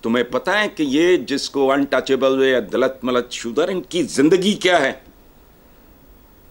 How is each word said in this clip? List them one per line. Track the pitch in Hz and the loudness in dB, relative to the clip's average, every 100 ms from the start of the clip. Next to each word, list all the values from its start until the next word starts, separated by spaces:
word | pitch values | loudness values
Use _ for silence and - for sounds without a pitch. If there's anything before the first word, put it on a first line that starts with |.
तुम्हें | 113 120 117 | 0 -2 0
पता | 123 - | -2 -2
है | 202 208 | -2 -2
कि | - | -4
ये | 147 135 175 180 | -2 2 2 2
जिसको | 117 139 - 151 135 | 0 -6 -4 -2 0
untouchable | 139 139 127 127 135 135 135 | 2 0 -2 0 0 2 2
या | 135 127 | 2 2
दलित | 101 - 127 - 123 | 0 -2 -2 -2 -2
मलत | 123 120 | -2 -4
शूदर, | - 117 117 175 | -10 -6 -4 -2
इनकी | 185 - 175 | -4 -6 -4
जिंदगी | 139 - 147 185 185 | -4 2 4 4 2
क्या | 202 180 175 | 0 2 2
है, | 135 113 - - - _ _ _ - - - - - - - - - | 0 -4 -16 -20 -20 _ _ _ -20 -20 -20 -20 -20 -20 -20 -20 -20